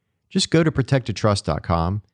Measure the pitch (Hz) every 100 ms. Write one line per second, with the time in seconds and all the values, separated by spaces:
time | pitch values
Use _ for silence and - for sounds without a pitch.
0 | _ _ _ 190 - 160 160 - 123 135
1 | 117 92 107 101 - 76 - 85 82 101
2 | -